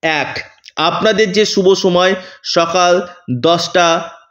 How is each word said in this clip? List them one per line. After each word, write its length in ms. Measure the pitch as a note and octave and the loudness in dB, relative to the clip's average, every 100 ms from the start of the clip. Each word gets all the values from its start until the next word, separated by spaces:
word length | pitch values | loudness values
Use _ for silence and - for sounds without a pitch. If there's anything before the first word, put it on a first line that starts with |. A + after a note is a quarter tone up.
এক। 500 | D#3+ D#3 B2+ - - _ - - | -2 -2 -4 -8 -14 _ -16 -4
আপনাদের 560 | D#3+ F#3 G3+ G3+ G#3+ | -2 0 0 2 0
যে 140 | F3+ G#3 | 0 0
শুভ 280 | - F#3 | 2 2
সময় 420 | F#3+ G3 F3 F#3 F#3+ - - | 2 2 2 0 -2 -8 -18
সকাল 580 | - - E3 F3+ F3+ F3+ F3+ - - B2+ | -4 -2 0 0 2 2 -2 -14 -8 -2
দশটা 680 | D3 E3 E3+ F#3 E3+ E3 - - _ | 0 0 0 0 2 0 -4 -16 _